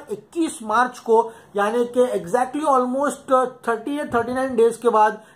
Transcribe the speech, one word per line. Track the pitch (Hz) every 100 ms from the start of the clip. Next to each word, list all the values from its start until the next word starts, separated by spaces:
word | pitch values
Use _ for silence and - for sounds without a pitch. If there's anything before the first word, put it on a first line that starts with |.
| -
इक्कीस | 208 - 339 320 -
मार्च | 220 220 247 -
को, | - 226 226 - - 196
यानी | 202 240 240 247
कि | 247
exactly | 202 170 233 254 294 311 262
almost | 254 262 285 254 - 262 254 - -
thirty | 226 226 285
या | 285
थर्टी | 233 226
नाइन | 254 262 240
days | 226 226
के | 240
बाद | 214 214 214 -